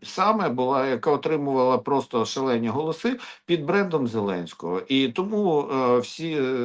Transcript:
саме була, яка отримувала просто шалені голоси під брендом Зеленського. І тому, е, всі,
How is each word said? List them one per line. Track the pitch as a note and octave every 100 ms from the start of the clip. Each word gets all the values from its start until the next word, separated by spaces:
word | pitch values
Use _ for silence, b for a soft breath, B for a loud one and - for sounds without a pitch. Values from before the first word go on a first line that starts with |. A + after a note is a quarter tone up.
саме | - - G3 A3 E3+
була, | B2 B2+ C3+ C3+
яка | B2 D#3+
отримувала | C#3+ D3+ D#3 C#3+ C3 B2+ B2
просто | C3+ C#3 B2+ A#2 G#2
шалені | C#3 C3+ A#2 A#2
голоси | B2 D#3 D#3 A#3 B3+ B B -
під | E3+ C#3+
брендом | G3+ F#3+ D#3 B2
Зеленського. | A2 G2+ F2+ E2+ - E2 F#2
І | - C3+ C3+
тому, | A#2+ G3 G#3+ G3 D3+
е, | C#3 C3+ B2+ B2
всі, | - - E3 D3+ C3 C3